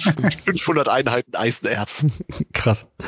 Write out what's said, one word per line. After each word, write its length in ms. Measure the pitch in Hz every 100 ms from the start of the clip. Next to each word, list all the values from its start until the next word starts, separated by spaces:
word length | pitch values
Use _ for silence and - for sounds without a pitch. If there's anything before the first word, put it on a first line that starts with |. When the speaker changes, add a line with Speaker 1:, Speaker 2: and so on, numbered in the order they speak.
| 202
Speaker 1:
<laughs> 320 | 156 180 - -
Speaker 2:
Fünfhundert 420 | 180 - 156 127
Einheiten 460 | 123 127 120 - -
Eisenerz. 720 | 113 117 - 110 104 - 147 - -
Speaker 3:
<laughs> 240 | - -
Krass. 340 | - - 107 - -